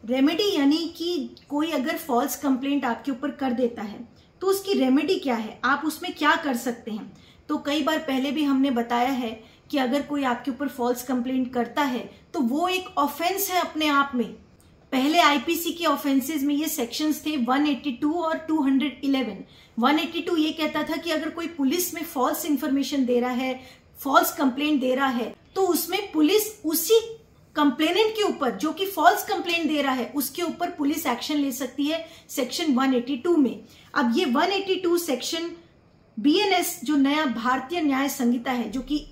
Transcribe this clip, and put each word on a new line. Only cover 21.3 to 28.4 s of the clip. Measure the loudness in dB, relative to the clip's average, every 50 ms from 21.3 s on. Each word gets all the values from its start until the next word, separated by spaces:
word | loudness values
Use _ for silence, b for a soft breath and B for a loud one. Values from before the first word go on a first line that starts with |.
| -6 -6 -8 -8 -4 0
पुलिस | 0 0 2 0 -2 -2 -4
में | -8 -10
false | -8 -2 0 0 0 0 -2 0
information | 0 0 0 0 0 0 0 0 0 0 0 2
दे | 2 2 2
रहा | 2 0
है, | 0 -2 -2 -2 -4 -6 B B B B B B -20 -8
false | -4 4 4 4 4 4 0
complaint | 2 2 2 2 2 0 2 2 2
दे | 2 2 2
रहा | 2 2 0
है, | 0 -2 -4 -4 -8 _ _ -8 -2
तो | 0 2
उसमें | 2 2 0 0 -2 -4 -4 -4 -2
पुलिस | 0 2 4 6 4 4 2 0 -8 -6 -4
उसी | -2 -2 -2 2 4 4 4 4 2 -12 -14 -16 _ _ -20 -20 _ _
complainant | 2 2 2 4 2 0 2 4 4 2 2 2
के | 0 0
ऊपर, | 0 0 0